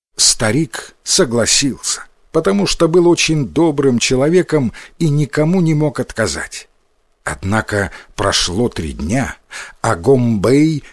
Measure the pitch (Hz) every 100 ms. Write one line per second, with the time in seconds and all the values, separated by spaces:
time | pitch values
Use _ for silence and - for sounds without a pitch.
0 | _ - - - 110 117 160 - - -
1 | - - 160 117 104 - 143 107 - -
2 | - _ _ 160 165 202 185 - 165 175
3 | 170 165 - 156 120 107 165 143 139 120
4 | - 127 143 180 165 156 120 - - -
5 | 165 143 147 - 151 190 165 151 151 -
6 | 123 - 110 - - - - _ _ _
7 | _ _ - - 92 107 - 104 98 -
8 | - - 101 - - 90 120 - 80 62
9 | 73 123 107 - _ - - - 120 104
10 | 98 135 120 110 95 135 156 151 -